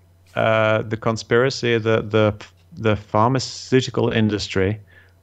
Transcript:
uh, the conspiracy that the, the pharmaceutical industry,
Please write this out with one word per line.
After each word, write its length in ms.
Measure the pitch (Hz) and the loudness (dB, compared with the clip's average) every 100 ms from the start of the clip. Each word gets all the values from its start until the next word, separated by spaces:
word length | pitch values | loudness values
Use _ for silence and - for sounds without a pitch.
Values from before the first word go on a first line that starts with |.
| _ _ _ 113 | _ _ _ -2
uh, 460 | 113 110 110 110 | 0 2 2 0
the 160 | 110 110 | -2 -6
conspiracy 800 | - 113 - 117 131 135 120 117 | -4 -4 0 2 2 0 -2 0
that 340 | 110 113 110 | 0 0 0
the, 240 | 110 107 107 - _ _ | 2 2 0 -8 _ _
the 240 | - 113 104 | -4 -2 -2
pharmaceutical 1120 | - 107 113 131 - - - 131 127 117 113 | 0 0 2 0 -4 -10 0 0 2 -2 0
industry, 640 | 113 110 104 - 101 95 107 - - - _ | 2 0 0 -4 -2 -2 -2 -10 -20 -20 _